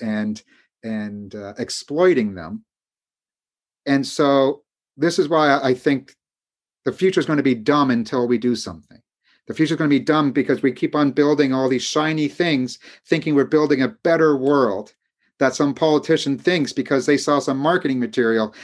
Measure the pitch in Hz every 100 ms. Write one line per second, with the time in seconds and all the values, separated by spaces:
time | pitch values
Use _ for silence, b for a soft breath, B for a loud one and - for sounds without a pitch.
0 | 110 107 104 104 - b b _ 113 107
1 | 104 104 98 107 101 104 120 - - 147
2 | 185 139 104 92 80 107 _ _ _ _
3 | _ _ _ _ _ _ _ _ 143 139
4 | 131 - 143 139 135 143 _ _ _ -
5 | 165 180 151 160 147 139 135 127 147 135
6 | - _ _ _ _ _ _ _ 131 123
7 | 185 180 151 147 135 117 107 147 135 120
8 | 110 131 120 117 123 113 104 82 - -
9 | _ _ _ _ - 113 156 160 151 139
10 | 113 156 143 131 127 127 139 131 165 151
11 | 143 143 147 147 139 131 131 127 - 151
12 | 156 156 147 - 165 139 127 - B B
13 | - 165 156 143 135 151 151 135 123 -
14 | 175 165 160 139 135 143 117 98 107 _
15 | _ _ _ - 135 - 147 - 160 151
16 | 147 156 143 127 175 180 131 - - 135
17 | 135 143 151 143 139 131 151 175 156 127
18 | 120 127 113 113 107 B